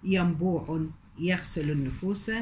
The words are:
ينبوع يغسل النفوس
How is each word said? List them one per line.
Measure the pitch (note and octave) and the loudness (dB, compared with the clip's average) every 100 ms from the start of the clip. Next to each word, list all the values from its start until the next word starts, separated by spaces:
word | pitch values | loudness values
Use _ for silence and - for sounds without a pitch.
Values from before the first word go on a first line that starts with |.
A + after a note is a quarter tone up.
ينبوع | F3+ F#3+ F3 D#3 F3+ E3+ D#3 D#3+ D#3+ - - - | 2 4 4 4 2 0 0 -2 -2 -6 -18 -4
يغسل | E3+ F3+ - - D3 | 0 0 -2 -4 0
النفوس | D3 C3+ B2+ F#3 G3+ - A3+ | 0 -2 -2 -4 -4 -2 -4